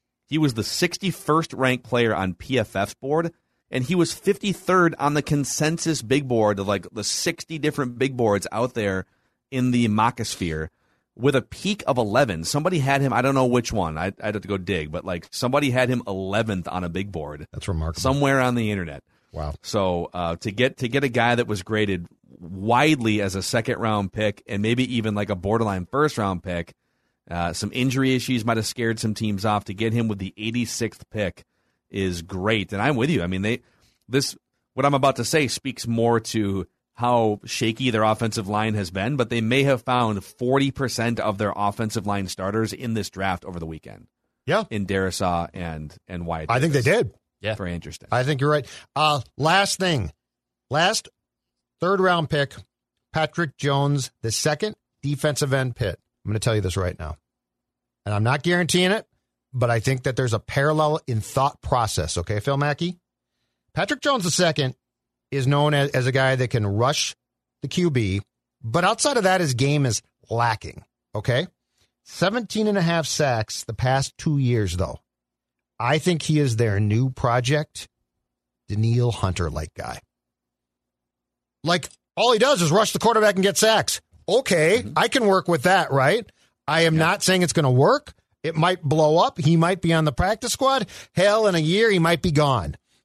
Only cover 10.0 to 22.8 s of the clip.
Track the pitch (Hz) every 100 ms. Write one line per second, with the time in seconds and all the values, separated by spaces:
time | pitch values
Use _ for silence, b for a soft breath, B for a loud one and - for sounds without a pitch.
10 | 113 120 110 - 90 78 78 _ _ _
11 | _ - 127 131 - - 190 208 - 123
12 | 107 117 135 82 82 147 165 180 135 139
13 | 139 110 139 139 127 123 113 110 85 78
14 | 92 - 110 104 87 98 90 92 76 85
15 | 90 87 - - 123 143 143 123 127 123
16 | - 95 95 104 113 95 82 90 90 85
17 | 101 90 73 73 76 - - 82 80 80
18 | 131 139 139 135 127 120 107 101 82 71
19 | _ _ _ 82 76 73 - 107 95 87
20 | 85 90 85 85 113 104 127 - 123 135
21 | 139 117 117 120 113 104 - 110 104 92
22 | 85 _ _ - 85 92 104 117